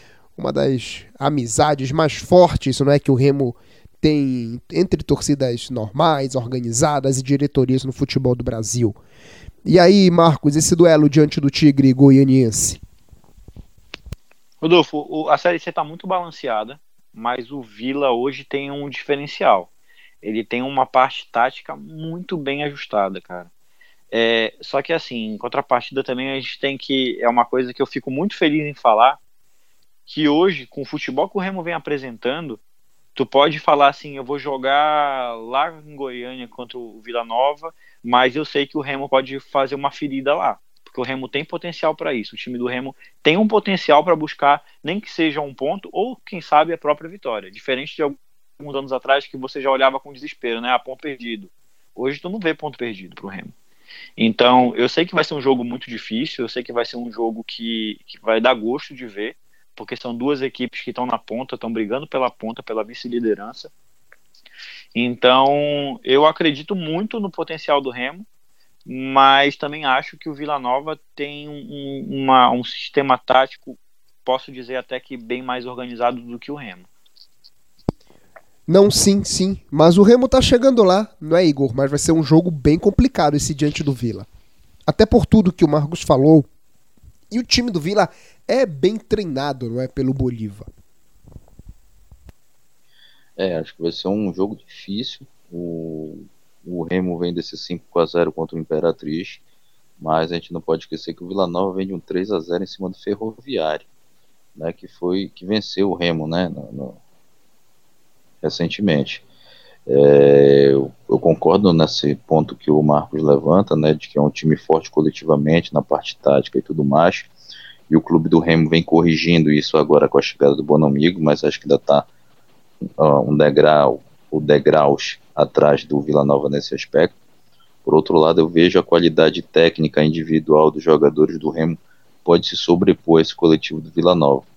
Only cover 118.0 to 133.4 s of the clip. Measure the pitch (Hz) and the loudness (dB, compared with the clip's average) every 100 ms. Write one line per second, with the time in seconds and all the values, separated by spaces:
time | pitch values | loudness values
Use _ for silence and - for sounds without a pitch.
118 | - 82 80 82 82 82 78 82 - 82 | 4 0 4 2 4 2 4 2 2 2
119 | 82 80 85 85 78 73 - 78 73 76 | 4 2 2 2 4 2 2 0 4 4
120 | 69 69 - - 71 71 73 76 76 71 | 4 2 0 2 2 2 2 2 4 2
121 | 82 90 76 73 76 - - - - 71 | 0 2 0 2 0 -2 0 0 2 0
122 | - _ _ _ _ _ _ - - - | 0 _ _ _ _ _ _ -16 -10 0
123 | 78 71 - 73 73 71 76 76 69 65 | 2 2 2 2 4 4 4 6 4 0
124 | - _ - 78 73 73 76 78 71 69 | -8 _ -8 -4 2 2 4 4 4 0
125 | - - _ 76 71 - 73 71 - 71 | -4 -12 _ -2 0 2 2 2 0 -4
126 | 73 73 71 69 71 71 - 67 - 73 | 0 0 2 0 0 -4 -6 -10 -2 0
127 | 85 _ _ _ _ _ _ _ - 80 | 0 _ _ _ _ _ _ _ 0 2
128 | - 82 78 85 82 82 87 90 - 85 | 4 4 4 4 2 4 4 4 2 2
129 | 85 80 80 85 - 82 82 - 76 76 | 2 4 2 2 -2 2 2 2 -2 0
130 | 78 82 80 80 78 76 78 76 80 76 | 0 0 -2 -2 2 4 4 2 2 6
131 | 73 76 78 82 78 82 82 78 _ _ | 6 4 0 0 -6 -2 -4 -4 _ _
132 | _ _ - 87 - - - 87 95 80 | _ _ 0 2 0 -4 0 2 2 0
133 | - 82 80 - | 4 4 2 0